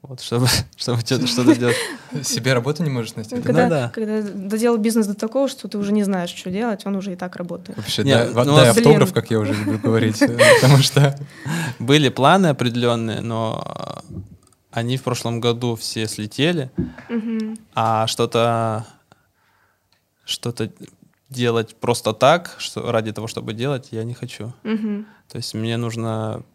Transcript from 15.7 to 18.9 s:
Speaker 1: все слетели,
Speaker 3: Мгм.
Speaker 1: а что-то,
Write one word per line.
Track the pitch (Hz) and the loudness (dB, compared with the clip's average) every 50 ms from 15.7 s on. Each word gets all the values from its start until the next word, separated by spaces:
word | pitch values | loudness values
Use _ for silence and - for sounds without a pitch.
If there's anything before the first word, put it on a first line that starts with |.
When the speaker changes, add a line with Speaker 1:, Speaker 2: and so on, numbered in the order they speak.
| 117 | -4
Speaker 1:
все | 110 - - - 113 113 104 | -4 -6 -8 -6 -4 -6 -6
слетели, | - - 107 104 - - 135 165 180 165 135 127 _ - - 247 - - - - | -6 -8 -8 -8 -4 -2 0 0 0 -2 -4 -6 _ -6 -6 -6 -8 -16 -12 -6
Speaker 3:
Мгм. | 240 233 208 233 226 220 220 220 220 220 - _ _ | -6 -6 -4 -4 -4 -4 -6 -6 -10 -12 -16 _ _
Speaker 1:
а | - 113 110 113 110 113 113 | -2 0 0 2 0 0 -2
что-то, | - - 120 113 - 120 117 117 117 113 113 113 110 107 117 - | -2 -2 -4 -2 0 0 2 2 0 0 -2 -2 -4 -4 -8 -10